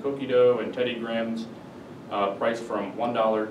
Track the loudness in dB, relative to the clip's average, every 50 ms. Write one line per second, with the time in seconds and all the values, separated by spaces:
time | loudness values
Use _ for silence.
0 | -4 -4 -4 -2 -2 2 6 6 8 8 6 4 0 -4 -2 0 0 0 0 -4
1 | -4 -2 -2 -2 -2 -2 -4 -6 -6 -10 -12 -16 -16 -16 -16 -16 -16 -16 -16 -16
2 | -12 -6 -2 0 0 0 0 0 0 0 0 -2 -4 -4 -4 -4 -4 -4 -4 -2
3 | -2 0 2 2 4 4 4 2 0 -2